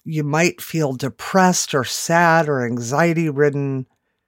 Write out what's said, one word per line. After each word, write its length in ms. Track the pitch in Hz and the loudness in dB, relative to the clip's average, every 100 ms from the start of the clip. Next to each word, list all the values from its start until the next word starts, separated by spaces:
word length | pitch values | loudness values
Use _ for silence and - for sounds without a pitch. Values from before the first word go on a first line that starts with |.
You 200 | - 156 | -8 -6
might 380 | 147 151 175 - | -2 2 0 0
feel 320 | - 165 147 | -6 -2 -2
depressed 800 | 127 135 - - 190 185 180 - | -2 -8 -8 -2 4 4 2 0
or 100 | 143 | -2
sad 640 | 117 - - 170 170 165 151 | -2 -6 0 2 4 4 2
or 160 | 135 | -2
anxiety-ridden. 1200 | 120 123 117 143 170 165 160 139 147 139 139 135 131 _ _ _ | -2 -4 -4 0 0 0 -2 2 2 2 -4 -6 -8 _ _ _